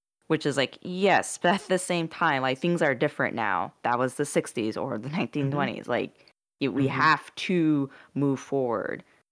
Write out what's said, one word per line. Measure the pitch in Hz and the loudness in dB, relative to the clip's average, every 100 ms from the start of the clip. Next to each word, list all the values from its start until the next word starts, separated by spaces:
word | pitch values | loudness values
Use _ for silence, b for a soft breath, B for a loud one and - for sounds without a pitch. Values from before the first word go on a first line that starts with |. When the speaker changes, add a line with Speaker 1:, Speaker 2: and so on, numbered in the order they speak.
| _ _ - | _ _ -2
Speaker 1:
which | 156 147 | 0 0
is | 135 | 0
like, | 127 - | -2 -4
yes, | - 180 196 139 - - | -8 2 4 4 2 0
but | 175 | 2
at | 196 - | 2 2
the | 180 | -2
same | - 175 160 | 0 -2 -2
time, | - 165 139 | 0 0 2
like, | 131 135 | 0 0
things | 175 170 | 0 2
are | 156 | 2
different | 123 147 - 127 | 2 0 0 -2
now. | 120 104 90 104 - | 0 -2 0 -2 -4
That | 120 120 | -2 0
was | 127 | 0
the | - | -2
sixties | 143 170 - 127 110 - | -2 -2 -2 -4 -4 -4
or | 131 110 | -4 -6
the | 131 | -4
Speaker 2:
Mm-hmm. | 170 | -4
Speaker 1:
nineteen | 233 151 139 | -4 -2 -2
twenties. | 143 131 98 - | -2 -4 -4 -4
Like, | 117 - _ _ _ _ - | -2 -4 _ _ _ _ -4
y-, | 135 | -2
we | 131 | 0
Speaker 2:
Mm-hmm. | 131 131 | 0 2
Speaker 1:
have | 156 151 - | 2 2 -2
to | - - 180 156 147 139 B B | -10 -2 2 2 2 0 B B
move | 135 139 131 | -2 0 0
forward. | - 139 123 104 - - - b _ | -2 -2 -2 -2 -4 -8 -12 b _